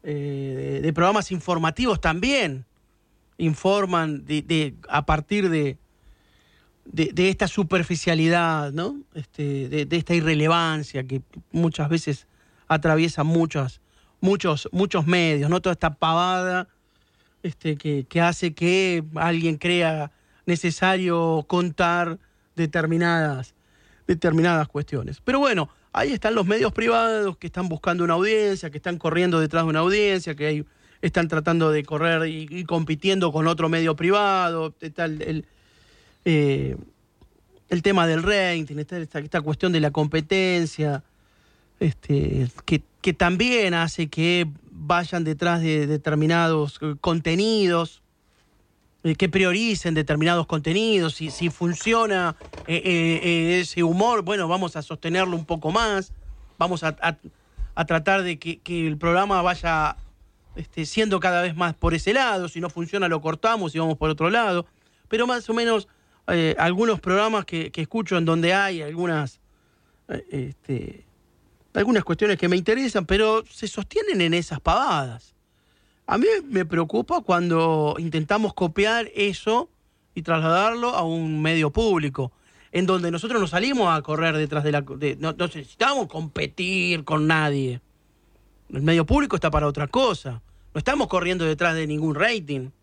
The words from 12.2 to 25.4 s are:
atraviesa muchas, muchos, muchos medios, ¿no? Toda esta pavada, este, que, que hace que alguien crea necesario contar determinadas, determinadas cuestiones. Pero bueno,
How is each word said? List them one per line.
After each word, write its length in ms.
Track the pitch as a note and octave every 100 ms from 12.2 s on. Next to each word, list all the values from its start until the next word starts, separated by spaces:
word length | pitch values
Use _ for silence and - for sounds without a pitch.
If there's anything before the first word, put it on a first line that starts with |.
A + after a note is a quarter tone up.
| _ _ _ _ _
atraviesa 540 | D#3+ D#3+ D#3 E3 -
muchas, 580 | D3+ E3 E3 D3+ C3 - _ _ _ _
muchos, 480 | F#3 G3 F#3 D3 -
muchos 340 | F3+ G3+ F#3 D#3
medios, 440 | F3+ E3 D3 D3
¿no? 120 | F3+
Toda 120 | F#3
esta 220 | E3+ E3 D3
pavada, 720 | D#3+ E3 F3+ F#3 F#3 F3+ F3+ _ _ _ _ _ _ _
este, 360 | F3+ - E3 D3
que, 280 | D#3 C#3+ C3
que 140 | E3+
hace 320 | E3+ E3+ F3
que 500 | D3+ F3 F#3 F#3+ E3+ D#3 D#3+
alguien 420 | E3 E3+ E3 D3+
crea 540 | F3 F3 E3 D#3+ D3 _ _ _ -
necesario 1000 | E3+ F3 D#3+ F#3+ F#3+ F3+ E3+ E3 D#3+ D3+
contar 720 | F3+ F3+ D#3 F3 F3 E3+ E3 _ _ _ -
determinadas, 1000 | E3 E3 D#3+ E3 E3+ E3+ D#3 C3+ B2+ _ _ _ _ _ -
determinadas 600 | E3+ F3+ D#3+ E3+ E3 D3
cuestiones. 540 | D3 D3 C#3 - C#3+
Pero 160 | -
bueno, 300 | C4+